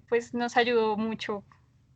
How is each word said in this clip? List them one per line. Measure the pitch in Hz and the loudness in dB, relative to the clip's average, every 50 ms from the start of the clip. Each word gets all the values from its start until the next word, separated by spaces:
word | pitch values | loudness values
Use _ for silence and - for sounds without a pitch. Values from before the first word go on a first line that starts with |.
| - - | -4 -2
pues, | 240 233 233 240 - | 0 0 0 -2 -4
nos | 240 240 240 - | -4 -4 0 2
ayudó | 247 233 240 247 233 220 220 214 | 2 2 4 4 2 2 2 0
mucho | 202 220 226 220 214 - - 214 202 - - - _ _ _ _ _ _ _ _ | -2 -2 -4 -4 -6 -6 -6 -6 -6 -8 -14 -20 _ _ _ _ _ _ _ _